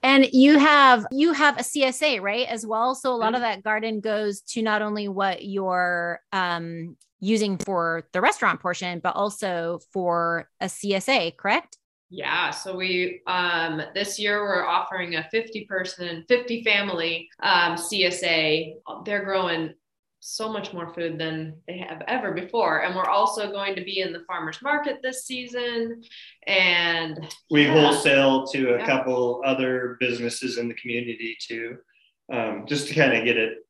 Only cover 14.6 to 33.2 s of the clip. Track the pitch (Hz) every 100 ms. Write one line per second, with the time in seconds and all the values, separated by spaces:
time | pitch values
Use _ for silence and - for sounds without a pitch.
14.6 | 165 175 190 185 175 165 160 226 226 214
15.6 | - 190 185 - 175 165 - 247 247 233
16.6 | 220 202 202 175 165 165 - _ 202 180
17.6 | 170 170 - 208 180 180 175 160 156 156
18.6 | 160 - - - - 202 196 190 180 165
19.6 | 160 - _ _ _ _ - - 220 214
20.6 | - 175 165 - 170 160 160 160 160 156
21.6 | - 180 185 165 - 247 208 170 180 233
22.6 | 180 156 180 185 180 202 202 220 208 196
23.6 | 196 185 180 190 180 170 170 175 160 156
24.6 | 269 294 294 277 254 254 - 254 247 240
25.6 | 240 233 226 233 - - - _ - 190
26.6 | 185 175 170 165 165 156 156 - _ 151
27.6 | 143 156 147 143 147 139 139 135 135 139
28.6 | 131 120 117 131 127 127 123 127 135 131
29.6 | 127 127 123 123 123 117 117 - 131 120
30.6 | 120 117 127 117 120 113 113 113 - 113
31.6 | 117 123 _ _ _ _ - 120 110 101
32.6 | 107 143 - - 135 117